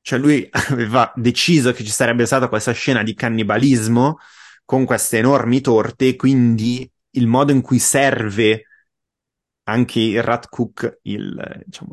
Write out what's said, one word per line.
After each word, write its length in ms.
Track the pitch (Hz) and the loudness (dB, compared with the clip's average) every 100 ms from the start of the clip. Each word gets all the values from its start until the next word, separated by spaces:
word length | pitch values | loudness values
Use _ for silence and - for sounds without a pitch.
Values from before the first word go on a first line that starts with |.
Cioè 180 | - 127 | -4 0
lui 280 | 143 143 - | 2 2 0
<laughs> 180 | - - | -6 -4
aveva 420 | 131 110 123 117 - | -2 0 2 0 0
deciso 560 | 117 120 - 165 123 | -2 0 2 2 2
che 120 | 120 | -2
ci 80 | 107 | -6
sarebbe 340 | - 120 120 117 | -2 0 0 0
stata 220 | 135 123 | 0 0
questa 220 | 107 123 | -2 -4
scena 300 | 117 - 120 | -4 -2 -2
di 100 | 107 | -2
cannibalismo 1040 | 104 120 113 104 107 139 123 110 117 135 160 - - - - - | -4 -4 -2 0 2 2 2 2 2 2 -2 -14 -20 -20 -20 -4
con 200 | 131 127 | -2 0
queste 320 | 113 - 113 | -2 0 0
enormi 420 | 123 139 113 131 | 2 2 2 0
torte, 480 | 135 110 107 - 131 | 2 2 0 0 0
e 60 | 127 | 2
quindi 760 | 127 135 120 113 113 123 127 _ _ | 2 4 2 2 -2 -4 -10 _ _
il 160 | 131 117 | -2 2
modo 240 | 123 143 | 2 2
in 100 | 135 | 0
cui 180 | 123 123 | 0 0
serve 840 | - 139 139 123 110 101 107 110 _ _ _ _ _ _ _ _ _ _ | 0 2 0 0 -4 0 2 2 _ _ _ _ _ _ _ _ _ _
anche 360 | - 113 123 117 | -4 -2 -2 0
il 240 | 113 107 | 0 0
Rat 240 | 117 120 - | -2 -4 -6
Cook, 500 | - 120 - 120 - | -8 -8 -6 -10 -10
il, 580 | 107 104 101 - - - - | -12 -10 -10 -12 -14 -16 -20
diciamo, 260 | - - | -20 -18